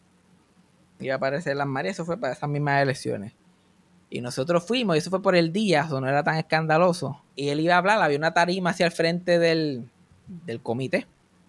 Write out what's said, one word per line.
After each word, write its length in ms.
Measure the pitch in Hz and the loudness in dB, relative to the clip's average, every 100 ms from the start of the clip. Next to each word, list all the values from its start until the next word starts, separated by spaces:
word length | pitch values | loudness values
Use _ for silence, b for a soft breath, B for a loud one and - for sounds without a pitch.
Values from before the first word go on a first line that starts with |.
| _ _ _ _ _ _ _ _ _ - | _ _ _ _ _ _ _ _ _ -10
Iba 140 | 131 | -6
a 20 | 135 | -2
aparecer 340 | 135 139 139 | -2 -2 -2
en 60 | 143 | -2
Las 80 | 143 | -2
Marías, 300 | 135 185 185 | -2 -4 -6
eso 100 | 170 | -6
fue 120 | 170 | -4
para 140 | 139 | -4
esas 160 | - 147 | -4 -4
mismas 340 | 143 147 139 | -2 0 2
elecciones. 520 | 139 127 127 113 101 - _ _ _ _ _ _ _ | 2 0 -4 -6 -8 -16 _ _ _ _ _ _ _
Y 140 | 127 | -10
nosotros 440 | 123 135 135 170 175 | -6 -4 0 0 0
fuimos, 300 | 254 214 156 | 0 2 0
y 40 | |
eso 100 | 175 | 0
fue 100 | 190 | -2
por 160 | 196 180 | 2 2
el 160 | 165 | 2
día, 300 | 190 208 151 | 0 2 2
eso 180 | 160 135 | 0 -2
no 80 | 131 | 0
era 160 | 143 | 0
tan 120 | 151 160 | 0 -2
escandaloso. 840 | - 160 160 156 180 170 135 139 _ - | 0 0 2 4 4 2 -6 -10 _ -6
Y 140 | 143 | -2
él 100 | 147 | 0
iba 140 | 165 | 2
a 40 | 180 | 4
hablar, 220 | 190 220 | 4 4
había 160 | 160 143 | 2 2
una 160 | 160 | 2
tarima 380 | 170 175 190 175 | 2 2 2 -2
hacia 160 | 165 170 | 0 0
el 60 | |
frente 460 | - 165 175 175 175 | 2 0 0 2 4
del, 460 | 165 160 151 127 120 _ _ _ - 175 - | 4 2 0 -4 -8 _ _ _ -18 -14 -10
del 160 | 117 | -8
comité. 440 | - 120 131 208 - _ _ _ | -4 -4 -2 -4 -6 _ _ _